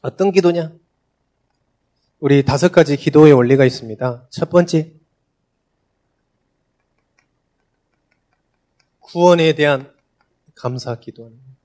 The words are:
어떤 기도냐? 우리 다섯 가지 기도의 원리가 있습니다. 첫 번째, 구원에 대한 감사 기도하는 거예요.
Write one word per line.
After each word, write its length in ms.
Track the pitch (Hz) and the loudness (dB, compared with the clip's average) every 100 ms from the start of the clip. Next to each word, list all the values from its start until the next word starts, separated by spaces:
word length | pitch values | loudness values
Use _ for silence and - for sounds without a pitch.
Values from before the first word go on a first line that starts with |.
어떤 300 | 135 - 196 | -14 -6 -2
기도냐? 400 | 190 175 170 160 160 _ _ _ _ _ _ _ _ _ _ _ _ _ _ | 0 0 -4 -10 -16 _ _ _ _ _ _ _ _ _ _ _ _ _ _
우리 260 | 143 139 | 0 0
다섯 260 | 135 139 175 | 0 -2 0
가지 240 | 175 147 143 | 2 0 -2
기도의 360 | - 147 156 | 0 4 6
원리가 320 | 135 120 135 | 6 2 2
있습니다. 640 | 131 - 113 107 127 120 _ | 0 -2 -16 -10 -10 -10 _
첫 200 | - 165 | -12 -2
번째, 420 | 175 175 160 156 _ _ _ _ _ _ _ _ _ _ _ _ _ _ _ _ _ _ _ _ _ _ _ _ _ _ _ _ _ _ _ _ _ _ _ _ _ _ _ _ _ | 0 0 -4 -6 _ _ _ _ _ _ _ _ _ _ _ _ _ _ _ _ _ _ _ _ _ _ _ _ _ _ _ _ _ _ _ _ _ _ _ _ _ _ _ _ _
구원에 540 | _ 170 175 170 160 | _ 0 2 4 0
대한 380 | 156 147 139 139 _ _ _ _ _ _ | 0 -2 -2 -6 _ _ _ _ _ _
감사 440 | _ 127 127 123 117 | _ -12 -12 -12 -14
기도하는 380 | - - 117 117 | -16 -20 -20 _
거예요. 160 | 131 131 | _ _